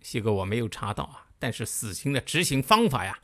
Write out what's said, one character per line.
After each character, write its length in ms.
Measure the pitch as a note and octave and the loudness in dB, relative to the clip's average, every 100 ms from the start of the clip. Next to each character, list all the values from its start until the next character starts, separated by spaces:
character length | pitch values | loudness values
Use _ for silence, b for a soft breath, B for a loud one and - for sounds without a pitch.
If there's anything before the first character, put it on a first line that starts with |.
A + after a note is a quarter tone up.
西 180 | - A2+ | -8 -2
哥 140 | G#2+ | 0
我 120 | G2+ F#2+ | 0 0
没 120 | A2+ | 0
有 100 | A#2 | -2
查 280 | - G2+ - | -4 -4 -4
到 80 | |
啊， 240 | - - - - | -6 -10 -20 -8
但 160 | C3 | -6
是 100 | - | -4
死 300 | A2+ - G#2+ | -6 -6 -6
刑 180 | - C#3 | -4 -2
的 80 | C3+ | -2
执 240 | - D#3+ | 0 0
行 180 | E3 C3+ | 2 2
方 260 | C3 A3 A3+ | 6 6 6
法 160 | B2+ F#2+ | 2 -4
呀， 140 | - | -8